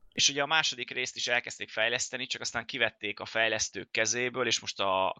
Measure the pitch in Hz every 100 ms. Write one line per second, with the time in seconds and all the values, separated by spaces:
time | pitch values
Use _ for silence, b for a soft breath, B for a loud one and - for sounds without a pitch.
0 | - - - 143 143 160 - 123 123 127
1 | 127 117 123 120 117 - 101 110 113 120
2 | - 123 127 117 120 117 117 123 113 -
3 | 104 101 - 113 113 110 - 101 - 113
4 | 110 120 123 123 117 - 113 - 98 95
5 | 95 -